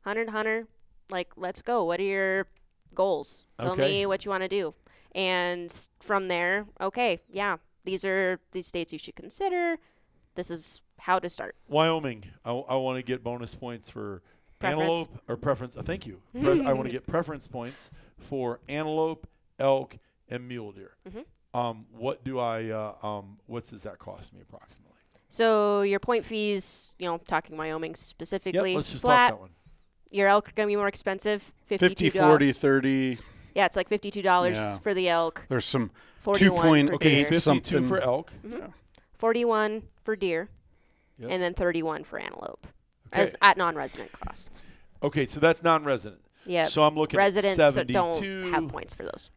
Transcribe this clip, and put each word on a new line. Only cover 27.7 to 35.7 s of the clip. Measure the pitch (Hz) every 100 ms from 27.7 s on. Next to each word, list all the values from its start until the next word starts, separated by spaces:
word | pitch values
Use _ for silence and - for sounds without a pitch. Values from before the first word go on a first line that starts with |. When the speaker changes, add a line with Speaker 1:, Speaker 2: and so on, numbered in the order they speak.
| 156 160
Speaker 1:
specifically, | 160 - - 165 196 190 175 190
Speaker 2:
Yep, | 180
let's | -
just | 131
Speaker 1:
flat. | 247 247 247
Speaker 2:
talk | 104
that |
one. | 92 _ _ - _ _ _
Speaker 1:
Your | 196 196
elk | 202 -
are | -
gonna | 208
be | 208
more | 202
expensive. | - - 190 208 208 - _ _
Speaker 3:
Fifty, | 196 180
Speaker 1:
Fifty-two | 190 160 190
Speaker 3:
forty, | 180 156 139
thirty. | 131 143 135 131 135 131 120 - - -
Speaker 1:
Yeah, | - 190
it's | 196
like | 185
fifty-two | 208 202 202
dollars | 190 180 180 180
Speaker 3:
Yeah. | 208 196
Speaker 1:
for | 214 185
the | 180
elk. | 170 165 - -
Speaker 3:
There's | 127
some | -